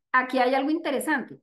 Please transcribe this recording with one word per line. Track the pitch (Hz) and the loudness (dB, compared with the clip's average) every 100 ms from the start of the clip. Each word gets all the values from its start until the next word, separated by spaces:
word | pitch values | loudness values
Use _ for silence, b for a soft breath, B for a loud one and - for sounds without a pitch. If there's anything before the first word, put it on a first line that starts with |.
| _ | _
aquí | 254 262 262 | 0 2 2
hay | 247 269 | 2 2
algo | 277 | 0
interesante | 320 330 254 311 285 - - | -2 -2 -4 -2 -2 -4 -14